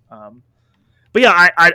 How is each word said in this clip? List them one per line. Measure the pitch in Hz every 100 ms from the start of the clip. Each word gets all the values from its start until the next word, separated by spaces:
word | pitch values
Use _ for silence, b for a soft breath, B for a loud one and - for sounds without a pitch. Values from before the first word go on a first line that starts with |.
| _
Um, | 110 107 120 _ _ _ _ _ _ _
but | 220
yeah, | 254
I, | 175 175 -
I, | 170